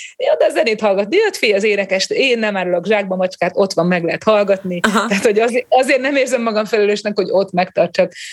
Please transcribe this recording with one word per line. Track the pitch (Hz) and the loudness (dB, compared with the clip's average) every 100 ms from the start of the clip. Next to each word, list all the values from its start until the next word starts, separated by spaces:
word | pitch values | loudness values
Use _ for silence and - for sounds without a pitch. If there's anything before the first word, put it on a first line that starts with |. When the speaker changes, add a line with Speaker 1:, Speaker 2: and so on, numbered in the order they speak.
| - - | -16 -6
Speaker 1:
Ja, | - 311 | -2 2
de | |
a | - | 2
zenét | 285 233 214 | 2 0 0
hallgatni | 214 190 208 370 | 0 0 2 2
jött, | 440 - | 2 0
figyelj, | 240 196 | 0 2
az | |
énekes, | 214 202 196 190 - | 2 0 0 -2 -2
én | - 269 233 | 0 0 0
nem | 214 196 | -2 -2
árulok | 180 175 180 | -2 -2 0
zsákba | 214 196 185 | 0 0 -2
macskát, | 185 - 175 | -4 -2 -4
ott | - 190 | 0 0
van, | - 175 | 2 0
meg | 180 | 0
lehet | 165 160 | -2 -2
hallgatni. | - 208 202 190 190 175 | 2 2 2 0 -2 -2
Speaker 2:
Aha. | 214 202 220 | 0 0 0
Speaker 1:
Tehát, | 196 | 0
hogy | 240 208 | 2 2
azért, | 233 240 - | 0 -2 2
azért | 254 262 269 | 2 4 0
nem | 262 277 | 0 0
érzem | 254 254 | 0 0
magam | 233 214 | -2 -2
felelősnek, | 214 220 202 208 214 208 | -2 0 0 0 -4 -4
hogy | 180 | 0
ott | 185 190 | 0 0
megtartsak | 180 185 - 170 - 180 - - | -2 -2 0 0 2 -2 -2 -18